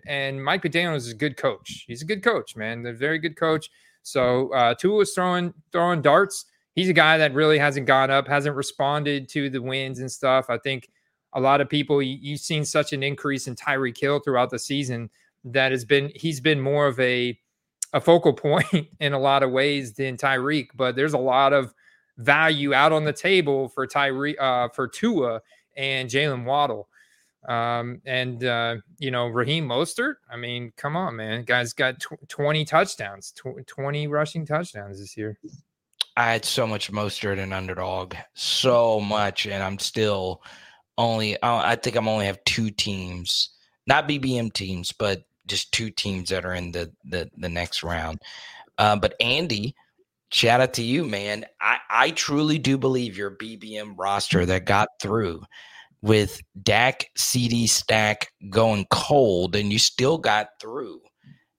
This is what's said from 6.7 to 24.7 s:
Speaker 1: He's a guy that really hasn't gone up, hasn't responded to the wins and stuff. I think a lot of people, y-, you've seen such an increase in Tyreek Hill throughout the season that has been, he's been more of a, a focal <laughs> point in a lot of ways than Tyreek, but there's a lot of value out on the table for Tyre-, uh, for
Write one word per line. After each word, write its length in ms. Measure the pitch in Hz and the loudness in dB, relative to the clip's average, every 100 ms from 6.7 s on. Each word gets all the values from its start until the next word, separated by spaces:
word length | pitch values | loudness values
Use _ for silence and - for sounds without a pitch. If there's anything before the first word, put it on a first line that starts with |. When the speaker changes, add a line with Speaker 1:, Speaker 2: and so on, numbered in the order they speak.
| - | -2
Speaker 1:
He's 140 | 185 | 2
a 40 | |
guy 240 | 165 156 160 | 6 6 6
that 160 | 151 | 4
really 240 | 131 151 151 | 4 4 6
hasn't 300 | 147 139 131 | 4 2 4
gone 240 | 135 135 | 4 6
up, 160 | 135 135 | 4 2
hasn't 280 | 143 143 139 | 0 0 -2
responded 720 | 139 - 143 147 147 143 135 | -4 -2 0 0 0 -2 -4
to 200 | 156 139 | -4 -4
the 120 | 131 | -4
wins 380 | 127 131 131 127 | -4 -4 -4 -6
and 120 | 131 | -10
stuff. 340 | - 135 131 131 | -2 2 2 2
I 100 | 120 | -2
think 300 | 139 131 - _ _ _ _ | -2 -6 -8 _ _ _ _
a 80 | 139 | 0
lot 200 | 131 143 | 4 4
of 80 | 135 | 2
people, 280 | 147 139 143 | -2 0 0
y-, 220 | 135 143 | 0 -4
you've 180 | 143 147 | -8 -8
seen 240 | - 156 | -4 -4
such 300 | 143 156 147 | 0 0 0
an 80 | 139 | -2
increase 460 | 139 139 143 135 - | -4 -4 -4 -4 -6
in 80 | 120 | -8
Tyreek 420 | - 135 131 117 | -4 -2 -2 -2
Hill 220 | 139 147 | 0 0
throughout 320 | 143 127 127 | 0 2 2
the 80 | 127 | -2
season 500 | - 139 131 120 117 _ _ _ | -6 -4 -4 -6 -10 _ _ _
that 280 | 127 131 131 | -6 0 2
has 120 | 131 | 0
been, 280 | 113 143 143 - | 2 2 2 -4
he's 240 | 165 143 | -6 -2
been 220 | 156 147 | 2 2
more 240 | 135 147 143 | 2 2 2
of 120 | 123 | 2
a, 380 | 127 123 123 117 _ _ _ _ - | 2 2 -2 -4 _ _ _ _ -4
a 60 | - | 2
focal 340 | - 170 165 | 6 6 6
<laughs> 0 | |
point 540 | - 147 165 151 175 147 - | 2 2 2 2 0 -2 -4
in 140 | 147 | -2
a 60 | 139 | 2
lot 240 | 139 139 | 2 4
of 80 | 135 | 4
ways 420 | 127 143 143 123 | 4 2 2 -4
than 220 | 107 135 123 | -6 -6 -2
Tyreek, 520 | 139 131 135 151 120 113 | 0 0 0 -2 -4 -2
but 200 | 127 127 | -2 0
there's 180 | 151 | 0
a 60 | 143 | 0
lot 340 | 131 127 135 | 2 4 4
of 200 | 139 123 - _ _ _ - | 4 0 -6 _ _ _ -4
value 560 | 117 147 160 151 143 | 2 4 4 2 2
out 200 | 135 151 | 4 4
on 100 | 156 | 4
the 100 | 151 | 0
table 540 | 147 180 190 143 135 127 | -2 2 2 2 0 -2
for 180 | - 131 | -4 -4
Tyre-, 540 | 143 139 131 143 147 | 0 0 0 -4 -2
uh, 300 | 135 123 | 0 0
for 180 | 120 | 0